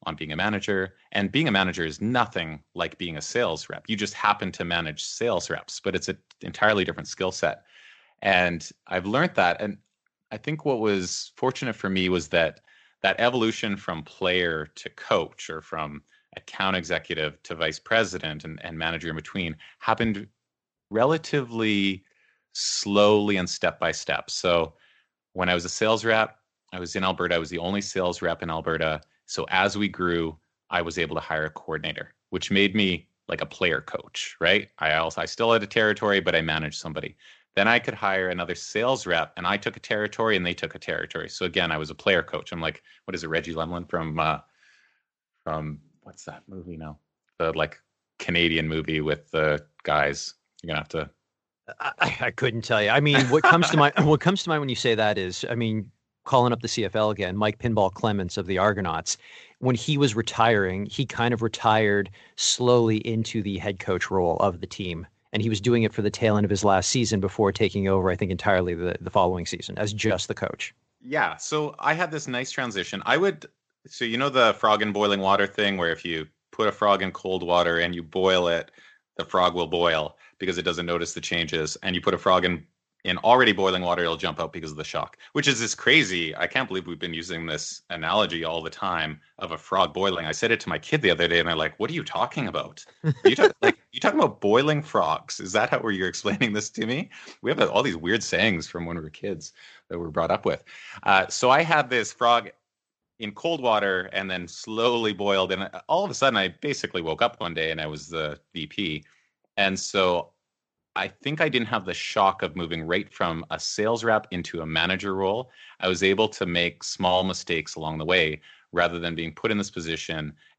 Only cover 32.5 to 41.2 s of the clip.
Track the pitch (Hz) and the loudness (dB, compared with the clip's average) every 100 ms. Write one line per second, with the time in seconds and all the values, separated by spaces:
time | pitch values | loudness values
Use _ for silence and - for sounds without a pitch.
32.5 | 98 101 104 98 85 - _ - 82 78 | 4 4 4 2 0 -6 _ -8 -6 -6
33.5 | - 90 69 - - - - - - 82 | -2 0 0 -4 -10 -10 -10 -10 0 2
34.5 | 101 - - 78 76 80 80 82 - 117 | 2 0 -4 0 2 0 -2 -6 -2 4
35.5 | 113 101 117 107 101 107 98 87 82 80 | 4 4 2 2 2 2 2 4 2 2
36.5 | 78 76 - 82 78 73 - - - _ | -2 -4 -8 -8 -8 -10 -14 -20 -20 _
37.5 | 104 104 120 120 107 101 95 92 87 87 | 2 4 4 0 -4 0 0 0 -2 -4
38.5 | 85 - 107 120 131 92 82 78 - 87 | -6 -6 -2 0 0 0 0 0 -4 -2
39.5 | 101 113 - - 107 107 - 113 98 87 | -2 -2 -8 -4 -2 -2 0 0 2 0
40.5 | 85 82 - - 82 82 80 | -4 -6 -8 -6 -6 -6 -8